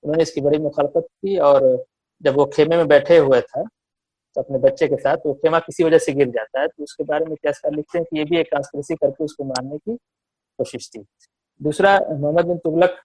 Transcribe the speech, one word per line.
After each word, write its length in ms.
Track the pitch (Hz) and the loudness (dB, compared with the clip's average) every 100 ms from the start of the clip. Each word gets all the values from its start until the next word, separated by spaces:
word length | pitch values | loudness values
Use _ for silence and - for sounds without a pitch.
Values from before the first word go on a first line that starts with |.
उन्होंने 200 | 151 160 | -4 -2
इसकी 180 | 156 - | -2 0
बड़ी 180 | 139 151 | 0 0
मुखालफत 480 | 151 147 143 - - | -2 -2 -2 -2 -6
की। 320 | _ 196 190 | _ -6 0
और 460 | 143 139 135 127 - _ _ _ | 4 4 4 0 -4 _ _ _
जब 120 | 147 | -2
वो 120 | 135 143 | 0 0
खेमे 300 | - 151 165 | 2 2 2
में 120 | 156 | 4
बैठे 300 | 147 139 170 | 4 6 4
हुए 220 | 139 127 | 6 2
थे 220 | 120 135 202 _ _ _ _ _ _ | 0 -8 -10 _ _ _ _ _ _
तो 60 | - | -10
अपने 180 | 135 135 | -6 0
बच्चे 300 | 135 - 156 | 0 2 -2
के 80 | 139 | 0
साथ, 200 | 135 160 151 | -2 -2 -4
वो 80 | |
खेमा 240 | 135 160 165 | -2 0 0
किसी 260 | - - | -2 -2
वजह 140 | 165 160 | 2 2
से 140 | - | 2
गिर 160 | 139 135 | 0 0
जाता 320 | 117 110 131 | -2 -6 -6
है, 80 | 151 | -6
तो 140 | _ | _
उसके 220 | 147 - | -16 -10
बारे 200 | 147 151 | -6 -4
में 80 | 160 | -4
इतिहासकार 400 | 151 151 143 156 | -6 -6 -4 -6
लिखते 260 | 151 147 175 | -6 -8 -8
हैं 60 | 165 | -6
कि 80 | 156 | -6
ये 60 | |
भी 140 | 151 170 | -2 -2
एक 80 | 160 | -2
conspiracy 480 | 147 143 143 143 | -4 -6 -12 -10
करके 300 | 165 143 139 | -4 -4 -4
उसको 200 | 151 - | -10 -8
मारने 340 | 139 127 131 151 | -8 -6 -8 -12
की 180 | - 240 _ _ _ _ _ _ | -10 -12 _ _ _ _ _ _
कोशिश 320 | 131 127 - 110 | -8 -8 -16 -20
थी। 80 | 101 _ _ _ _ _ | -20 _ _ _ _ _
दूसरा, 380 | 147 147 196 196 | -6 0 4 4
मोहम्मद 440 | - 151 147 165 | 0 -4 -2 0
बिन 140 | 170 175 | -2 -2
तुगलक 420 | 165 160 180 - | -4 0 0 0